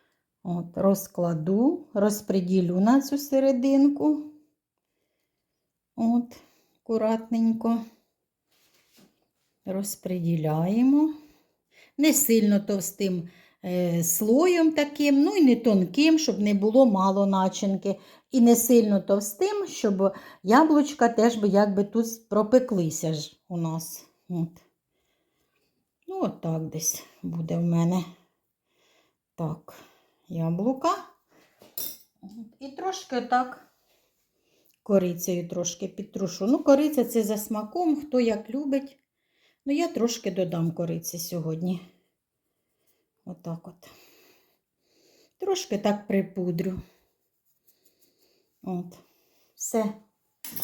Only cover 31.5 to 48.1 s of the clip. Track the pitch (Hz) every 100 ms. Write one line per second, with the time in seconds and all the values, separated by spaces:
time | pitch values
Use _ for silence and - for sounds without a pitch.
31.5 | _ - - - - _ _ 190 220 220
32.5 | - 269 - 370 381 - 247 - 247 254
33.5 | - _ _ _ _ _ _ _ _ _
34.5 | _ _ _ - 196 180 175 175 175 170
35.5 | 180 175 - 190 - 202 - 190 - 196
36.5 | 302 302 277 302 294 233 233 202 214 -
37.5 | 214 214 339 349 294 - 254 233 214 220
38.5 | 254 294 269 277 - _ _ _ _ _
39.5 | _ - 285 339 330 233 - 202 180 170
40.5 | 170 165 165 170 165 - 170 - 175 160
41.5 | 160 180 180 - _ _ _ _ _ _
42.5 | _ _ _ _ _ _ _ 185 175 170
43.5 | 165 175 170 - - - _ _ _ _
44.5 | _ _ _ _ _ _ _ _ _ 370
45.5 | 370 - 202 208 202 - 196 190 - 180
46.5 | 165 180 185 - _ _ _ _ _ _
47.5 | _ _ _ _ _ _